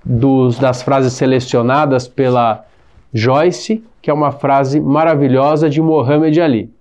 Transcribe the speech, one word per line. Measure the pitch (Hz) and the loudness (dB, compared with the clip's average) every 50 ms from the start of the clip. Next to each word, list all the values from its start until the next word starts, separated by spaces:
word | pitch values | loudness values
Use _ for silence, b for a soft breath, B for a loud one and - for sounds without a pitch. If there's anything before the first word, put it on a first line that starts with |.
| _ - | _ -4
dos, | 123 113 131 135 135 131 127 123 117 | -2 0 0 2 2 2 2 0 0
das | 120 131 127 123 127 | 0 -2 -2 -2 -4
frases | - - 139 135 131 127 | -4 -2 0 0 0 -2
selecionadas | 127 - 147 131 131 127 127 - - 123 117 120 131 147 151 143 135 123 127 | -2 -2 -2 0 0 -2 -2 -2 -2 -2 0 0 0 0 0 0 0 -2 -4
pela | - _ - 131 127 123 123 120 113 107 - b b b b b b b b b _ - | -6 _ -2 0 0 2 2 0 0 -2 -4 b b b b b b b b b _ -6
Joyce, | 113 107 123 131 143 160 180 175 - - - 220 220 - - _ _ | -2 0 2 2 2 2 0 -2 -4 -6 -6 -6 -6 -6 -16 _ _
que | - - | -4 -4
é | 147 | -2
uma | 151 147 143 | 0 -2 -2
frase | - - - 139 139 139 139 131 139 151 | -4 -4 -2 0 2 2 0 0 -2 -2
maravilhosa | 151 143 139 151 160 165 160 143 143 131 127 131 135 147 156 151 160 160 | 0 0 0 2 2 2 2 2 2 2 2 2 2 2 2 2 0 0
de | 135 156 | 0 0
Muhammad | 160 160 160 151 123 127 147 151 160 160 151 | 0 2 2 0 2 2 2 2 2 2 2
Ali. | 165 175 156 123 107 98 - - _ | 2 2 2 0 -2 -4 -8 -16 _